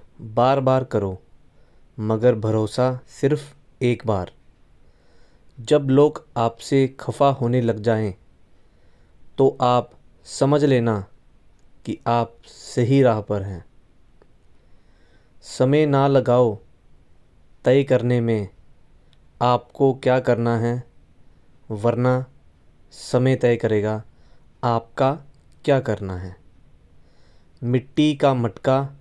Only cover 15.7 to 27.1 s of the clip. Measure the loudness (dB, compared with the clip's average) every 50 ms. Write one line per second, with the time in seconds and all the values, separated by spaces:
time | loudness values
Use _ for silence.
15.7 | 2 2 2 2 2 2 2 4 2 2 2 2 2 2 2 0 0 -6 -12 -20
16.7 | _ _ _ -20 -20 -20 _ _ -20 _ -20 _ _ _ _ _ -14 -6 0 2
17.7 | 2 2 2 2 0 0 0 0 0 0 0 0 -2 -2 -4 -6 -12 _ -20 -20
18.7 | -20 _ -20 -20 _ _ _ _ -20 _ _ _ _ -2 0 0 0 0 -2 _
19.7 | -4 0 0 0 0 0 0 2 2 2 2 0 0 0 0 -2 0 0 -2 -2
20.7 | -4 -6 -8 -12 _ -20 -20 _ _ _ -20 -20 -20 _ _ _ -20 _ -14 -12
21.7 | -8 -2 -2 0 0 2 0 0 0 0 -2 -8 -16 _ _ -20 _ _ _ -20
22.7 | _ _ -20 -20 -20 -20 -10 -2 -2 0 2 2 0 2 2 0 0 0 0 0
23.7 | 0 0 0 -2 -4 -6 -8 -14 -20 -20 -20 -20 -20 -20 -20 -20 -14 -6 -2 -2
24.7 | -2 -2 -4 -6 -4 -2 0 0 -2 -4 -10 -20 -20 _ _ -20 -20 -8 -2 0
25.7 | 0 0 0 -2 -6 -6 -6 -8 -10 -10 -12 -14 -16 -18 -20 -20 -20 -20 _ -20
26.7 | -20 _ _ _ -20 -20 -20 _